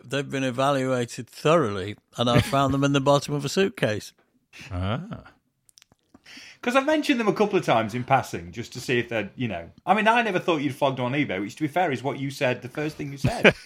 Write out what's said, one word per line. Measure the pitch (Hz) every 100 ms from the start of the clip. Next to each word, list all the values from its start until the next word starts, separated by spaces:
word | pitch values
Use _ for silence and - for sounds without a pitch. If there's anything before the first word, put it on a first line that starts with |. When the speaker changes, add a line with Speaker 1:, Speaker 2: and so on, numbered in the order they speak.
| 127
Speaker 1:
they've | 135 135
been | 135
evaluated | 135 123 135 139 131 127 120 - 117
thoroughly, | - 151 170 120 101 98 104 _ -
and | 120
I | 120
found | - 139 139
them | 139
in | 143
the | 139
bottom | 135 143 -
of | 147
a | 143
suitcase. | - 196 - 123 104 - - _ _ _ - -
Speaker 2:
Ah. | 90 92 117 196 - - _ _ _ _ _ _ _ _ _ - - - -
Speaker 3:
'Cause | 240 262
I've | 269
mentioned | 311 294 254
them | 214
a |
couple | - 208 185
of | -
times | 120 110
in | 123
passing, | 123 135 - 98 85
just | 110 113
to | 127
see | - 123
if | 120
they're, | 117 101 -
you | 120
know, | 87 85 - -
I |
mean, | 202 208
I | 240
never | 226 180
thought | 170 160
you'd | 143
flogged | 131 143 131
them | 123
on |
eBay, | 143 117 95
which, | 104 -
to |
be | 151
fair, | 175 180
is | 123
what | 131 127
you | 139
said, | 135 131 123
the | 123
first | - 151 -
thing | 147
you | 139
said. | - 233 202 -